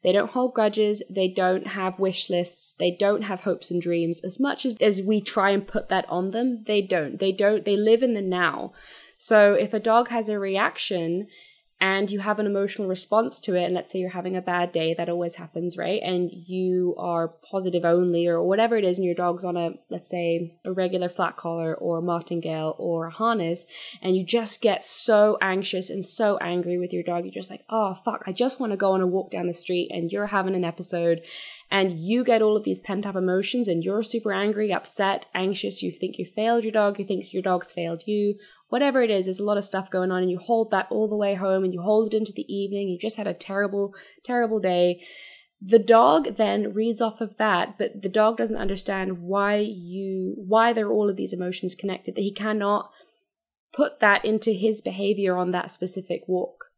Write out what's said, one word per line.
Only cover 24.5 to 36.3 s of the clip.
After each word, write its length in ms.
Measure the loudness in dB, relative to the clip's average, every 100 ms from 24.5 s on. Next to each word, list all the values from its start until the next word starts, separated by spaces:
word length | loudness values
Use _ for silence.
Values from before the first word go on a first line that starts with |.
| 0
get 200 | 0 0
so 540 | -2 0 4 6 6 4
anxious 480 | 0 0 -2 -4 -4
and 140 | -6
so 340 | -4 0 0 0
angry 400 | -2 -2 -2 -2
with 160 | -2
your 80 | -4
dog, 220 | -4 -4
you're 80 | -6
just 180 | -10 -10
like, 140 | -14 -4
"Oh, 240 | -2 -2
fuck, 320 | -2 -6 -4 -8
I 60 |
just 260 | -2 -2 0
wanna 200 | -4 0
go 140 | 2
on 100 | 4
a 40 | 2
walk 240 | 0 -4
down 160 | -4 -4
the 60 |
street," 380 | -4 -2 -2 -2
and 180 | -4 -4
you're 180 | -4 -2
having 260 | 0 0
an 100 | 0
episode, 560 | -2 -4 -4 0 2 0 -2 -16 -16 -18 _
and 280 | 2 2 0
you 260 | 0 0
get 160 | 4 4
all 160 | 4 2
of 80 |
these 160 | 0 -4
pent-up 360 | -4 -4 -4 -2
emotions, 520 | 0 0 0 -2 0
and 160 | 0
you're 180 | 0 -2
super 300 | -2 -2 -2
angry, 400 | 0 0 0 0
upset, 540 | -2 -2 0 0 0 -2
anxious, 480 | -2 0 -2 -4 -4
you 80 | -6
think 280 | -6 -8 -6
you 60 |
failed 400 | -8